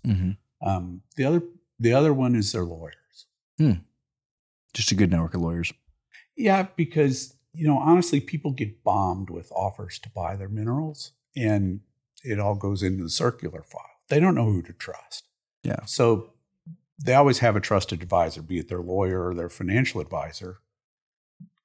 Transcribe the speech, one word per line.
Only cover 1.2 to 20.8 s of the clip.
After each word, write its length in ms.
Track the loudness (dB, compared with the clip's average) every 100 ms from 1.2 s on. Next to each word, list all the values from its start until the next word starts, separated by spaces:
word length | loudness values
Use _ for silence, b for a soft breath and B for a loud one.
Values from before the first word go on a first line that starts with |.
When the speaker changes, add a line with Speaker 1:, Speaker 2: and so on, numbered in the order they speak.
Speaker 2:
other, 180 | 2 2 0 -10 _ -2
the 140 | 2
other 200 | 4 4
one 220 | 4 2
is 160 | 2 0
their 140 | -2
lawyers. 640 | -6 -8 -16 -20 _ -20 _ _ _ 0
Speaker 1:
Hmm. 140 | 2 2 -4 _ _ _ _ _ _ _ _
Just 160 | -6 -2
a 60 | 2
good 140 | 4
network 240 | 2 0
of 60 | -2
lawyers. 320 | -4 -4 -6 -10 _ _ _ b b -2
Speaker 2:
Yeah, 300 | 2 2 0 -2
because, 600 | 0 2 2 2 -6 _ _
you 140 | -2 2
know, 120 | 4
honestly, 420 | 6 4 4 0
people 300 | -2 -6 -6
get 320 | -6 -6 -4
bombed 480 | 0 2 2 -2 -6
with 220 | -10 -8
offers 460 | -4 -4 -4 -12 -14
to 100 | -14
buy 240 | -8 -6
their 140 | -6 -8
minerals, 640 | -6 -4 -4 -6 -10 -16 _ _ -4
and 440 | 0 2 0 -4 -10 _ _ _
it 160 | -6 -2
all 160 | -2 -2
goes 260 | -2 -2
into 220 | -2 -2
the 60 | -4
circular 520 | 0 0 -2 -8 -12
file. 380 | -16 -18 -18 _ _
They 100 | 4
don't 160 | 4
know 160 | 4 2
who 120 | 2
to 100 | -2
trust. 520 | -12 -14 -14 -16 -18 -18 _ _ _
Speaker 1:
Yeah. 220 | -8 -6
Speaker 2:
So 480 | -6 0 2 2 -2 _ _ _ -20 -20 _ -8
they 100 | 2
always 240 | 6 6 6
have 160 | 4
a 60 | 2
trusted 420 | 2 0 0 -6
advisor, 400 | 0 2 2 -2
be 160 | -8 -8
it 100 | -6
their 140 | -8
lawyer 460 | -4 -2 0 0 -2
or 60 |
their 140 | -4 -8
financial 520 | -8 -2 0 0 -2
advisor. 580 | -6 -8 -8 -10 -16 -16 _ _